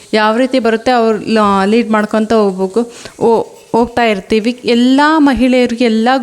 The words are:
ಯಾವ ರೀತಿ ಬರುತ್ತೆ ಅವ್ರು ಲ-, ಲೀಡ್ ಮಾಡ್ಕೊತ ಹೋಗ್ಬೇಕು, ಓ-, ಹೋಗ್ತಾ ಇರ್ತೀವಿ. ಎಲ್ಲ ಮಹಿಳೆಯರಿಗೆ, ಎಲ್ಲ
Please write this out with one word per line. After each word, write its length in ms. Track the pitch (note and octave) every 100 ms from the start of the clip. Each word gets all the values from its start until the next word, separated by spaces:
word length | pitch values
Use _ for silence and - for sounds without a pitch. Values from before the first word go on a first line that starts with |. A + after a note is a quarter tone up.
| -
ಯಾವ 240 | G#3+ G#3+ A3
ರೀತಿ 220 | C4 C4
ಬರುತ್ತೆ 320 | A3+ A3 B3+
ಅವ್ರು 280 | B3 A3+ G#3
ಲ-, 460 | - A3 G#3 G3
ಲೀಡ್ 260 | G3 A3+ G#3+
ಮಾಡ್ಕೊತ 420 | G#3+ G#3 G#3+ G#3+
ಹೋಗ್ಬೇಕು, 600 | A3+ G3+ F#3 F#3+ G#3+ A#3+ - - -
ಓ-, 200 | A#3 A3+ - - -
ಹೋಗ್ತಾ 300 | A3+ A#3+ B3
ಇರ್ತೀವಿ. 580 | A#3 G3 - A3 A3 B3
ಎಲ್ಲ 360 | - A#3 B3 C4 D4 D#4+
ಮಹಿಳೆಯರಿಗೆ, 680 | C#4+ A#3 B3+ B3+ B3 A3+
ಎಲ್ಲ 240 | A#3+ A3 A#3 C4+